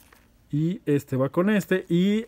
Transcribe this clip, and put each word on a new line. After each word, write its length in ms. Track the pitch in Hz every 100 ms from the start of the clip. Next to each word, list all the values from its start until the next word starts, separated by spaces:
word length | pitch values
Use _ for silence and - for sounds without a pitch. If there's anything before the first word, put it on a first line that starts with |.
| - - _ _ _
Y 280 | 147 160 196
este 320 | - 143 - 127
va 120 | 135
con 180 | - 190
este. 380 | 214 - 185 -
Y 380 | 175 190 214